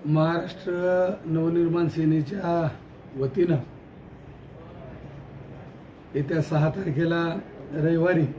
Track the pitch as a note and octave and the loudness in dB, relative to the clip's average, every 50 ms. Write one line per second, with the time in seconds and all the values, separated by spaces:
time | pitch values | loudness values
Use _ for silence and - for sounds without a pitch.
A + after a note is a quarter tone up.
0 | - D3+ D3+ D#3 D#3+ E3 E3+ E3+ F3+ - - - - F#3 F3 F3 F3 F3+ F3+ F3+ | 2 4 4 4 4 4 2 0 -2 -6 -10 -8 -6 -4 -2 0 2 4 4 4
1 | F#3 F#3 G#3 - - D#3+ D#3+ D#3+ D#3+ E3 E3 F3 E3+ E3 E3 E3+ E3+ D3+ D3 D#3+ | 4 2 0 -4 -4 -2 0 2 2 2 4 4 4 4 4 2 2 2 2 2
2 | D#3+ D#3 D#3 D#3+ C#3+ - G3+ G3 F3 E3+ E3+ E3+ E3 C#3 - - - - - - | 4 4 4 4 2 -2 -4 -4 0 0 0 2 0 0 -2 -6 -16 -18 -20 -20
3 | - - - C3+ C3+ C3 - G3 F3 F3 D#3+ C3 - - - - - - - - | -20 -14 -4 -2 -2 0 2 2 4 4 4 0 0 -4 -14 -18 -20 -20 -20 -20
4 | - - - - - - - - - - - - - - - - - - - - | -20 -20 -20 -18 -18 -18 -18 -18 -20 -20 -18 -18 -18 -16 -16 -16 -16 -16 -16 -16
5 | - - - - - - - - - - - - - - - - - - - - | -16 -16 -16 -16 -16 -16 -16 -16 -16 -16 -16 -16 -16 -18 -18 -18 -20 -20 -20 -20
6 | - - - C#3 C#3+ C3+ E3+ D#3+ D3 - D#3+ D3+ D3+ D#3 - G3 F#3+ E3+ C3+ C#3+ | -20 -6 -2 -2 0 2 0 0 0 2 2 4 4 2 2 0 -2 0 0 2
7 | E3+ E3 E3+ E3+ E3+ E3 E3 G3 - - - - - - C#3+ D#3+ D3+ E3 E3 E3 | 2 2 2 2 0 0 -2 -4 -8 -10 -16 -16 -12 -8 -2 2 2 4 4 4
8 | E3 F3+ F3+ E3+ D3 A#2 - | 4 4 4 4 2 2 0